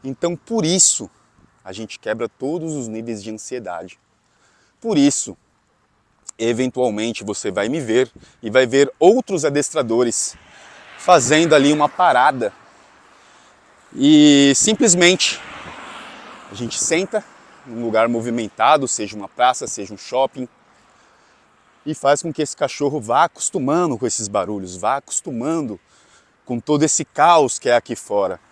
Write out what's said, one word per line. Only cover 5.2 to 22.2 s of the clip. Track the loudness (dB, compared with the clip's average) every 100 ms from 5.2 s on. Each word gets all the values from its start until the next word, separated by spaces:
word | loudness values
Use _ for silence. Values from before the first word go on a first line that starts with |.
| -8 -14 _ _ _ _ _ _ _ _ -20 -4
eventualmente, | -2 0 -2 0 -2 0 -4 -6
você | -8 -6 -4
vai | -2 -2
me | -2
ver | 0 0 0 -6 -20 _
e | 0
vai | 2 4
ver | 2 2 6
outros | 6 6 0 -2
adestradores | 0 0 -2 -2 0 2 2 -2 -8 -10 -20 -20 -20 -20 -20 -8
fazendo | 4 4 4 2 4
ali | 4 4
uma | 2 0
parada. | 2 2 4 2 2 -6 -8 -20 _ _ _ _ _ _ _ _ _ _ _ _
E | 0 6 8 8 8 6
simplesmente | 4 0 2 2 4 4 4 -2 -4 -14 -18 -18 -18 -18 -18 -18 -20 -20 -20 -18
a |
gente | -10 -8 -4
senta | -2 -2 -2 -6 -8 -20 -20 -20 -16
num | -8
lugar | 0 2 2
movimentado, | 0 -2 -4 -6 0 2 2 0
seja | -4 -6 -10
uma | -14
praça, | 0 0 0 -8
seja | -10 -12
um | -14
shopping, | -6 -4 -4 -4 -14 _ _ _ _ _ _ _ _ _ _ _ _ _ -10
e |
faz | -2 0 0